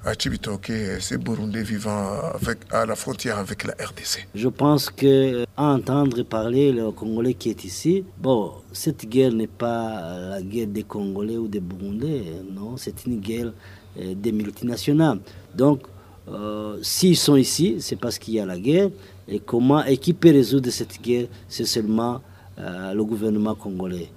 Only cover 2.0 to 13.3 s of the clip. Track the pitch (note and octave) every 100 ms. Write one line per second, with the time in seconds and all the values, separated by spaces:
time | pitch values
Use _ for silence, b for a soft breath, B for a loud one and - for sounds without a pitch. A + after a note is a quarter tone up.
2 | G2 G2+ - - A#2 A#2 - A2 A2+ G#2+
3 | - A#2 B2 G#2 F#2+ G#2 - - - -
4 | - - - G2+ B2 C3 C#3+ D3 C#3 -
5 | C#3 C3+ C3+ B2 A#2+ - D3 C#3 G#2+ C#3
6 | C#3+ A#2 A2 A2 A2 B2+ C#3+ B2 A2 G2
7 | A2 A2+ A#2+ B2 A#2 G#2 F#2 F2+ D#3 F#3+
8 | F#3+ - B2+ B2 F#2 - - - - C#3+
9 | A2+ B2 C3 A2+ G#2+ - A#2 A#2 A2+ A2
10 | E2 F2+ F2+ G2 F#2+ A2 A2 G#2 G2+ G#2+
11 | G2 F#2+ G#2 A#2 A#2 G#2 F2+ F#2+ G2 G#2
12 | C#3+ D3 F#2 E2+ F#2+ F#2+ G#2 B2+ - F2
13 | - A#2+ G2